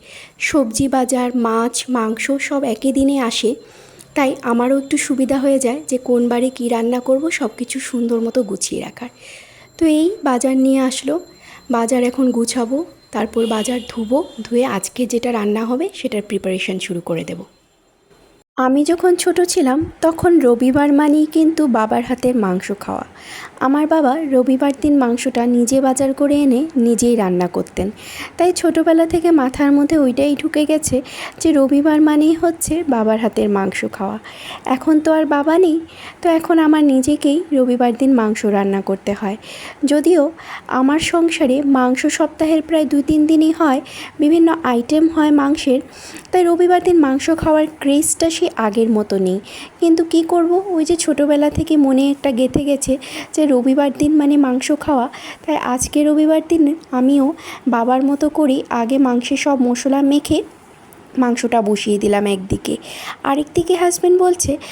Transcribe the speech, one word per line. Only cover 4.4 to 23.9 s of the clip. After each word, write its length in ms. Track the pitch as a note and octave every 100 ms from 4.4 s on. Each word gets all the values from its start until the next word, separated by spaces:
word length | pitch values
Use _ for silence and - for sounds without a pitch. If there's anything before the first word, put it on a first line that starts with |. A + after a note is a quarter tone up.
আমারও 360 | B3 A#3 B3 C#4
একটু 180 | C4+ D4
সুবিধা 420 | - C4 B3+ C4+
হয়ে 200 | C4+ C4+
যায় 240 | B3+ C4+ D#4
যে 100 | B3+
কোন 300 | - B3 A#3+
বারে 220 | A#3+ B3+
কী 180 | B3+ A#3+
রান্না 320 | A#3 A#3 B3
করব, 300 | B3 C4 D#4+
সব 200 | - A#3 -
কিছু 240 | B3 C4+
সুন্দর 400 | - B3 A#3 A#3
মতো 220 | A3+ B3+
গুছিয়ে 400 | G3+ G3 - -
রাখার। 260 | - - B3 - - - - - - -
তো 80 | D#4+
এই 300 | D4+ E4 G#4+
বাজার 320 | C#4+ B3 C4 C4
নিয়ে 240 | C4 C4+
আসলো, 400 | C4 C4 C4+ D#4+ - - - - -
বাজার 340 | A#3+ A3+ B3+
এখন 260 | B3 B3+ B3+
গুছাবো, 540 | A3+ A#3+ B3+ A#3 C4+ F4 - _
তারপর 340 | A3 A3+ A#3+ A3+
বাজার 340 | A3 G#3+ B3 A3+
ধুবো, 360 | - G#3+ C4 C4 -
ধুয়ে 220 | G#3+ A#3+ C4
আজকে 400 | G3 - - B3
যেটা 260 | A#3 B3
রান্না 320 | A#3 G#3 G#3+
হবে 240 | A3+ B3 F#4
সেটার 280 | - C4 G#3+
প্রিপারেশন 560 | G#3 G3 F#3+ F#3 - F#3+
শুরু 220 | - F3
করে 240 | - E3
দেব। 200 | - F3 F#3+ _ _ _ _ _ _ _ _ _ _ -
আমি 280 | B3+ C4+
যখন 320 | D4 F4 F#4 F4
ছোট 240 | F4+ F4
ছিলাম 520 | F4 - C4+ C4+ E4 -
তখন 400 | D#4+ E4 F4+ E4+
রবিবার 520 | B3+ A#3+ B3+ C4 C#4+
মানেই 340 | C#4+ D4+ D4+ D#4
কিন্তু 400 | D#4+ D#4 D#4+ D4+
বাবার 380 | A3+ A3 A#3+
হাতের 320 | A#3+ B3 B3+ B3
মাংস 360 | G3 F3+ - G3+
খাওয়া। 240 | - G3 - - - - - -
আমার 260 | C4 C#4+
বাবা 300 | D4+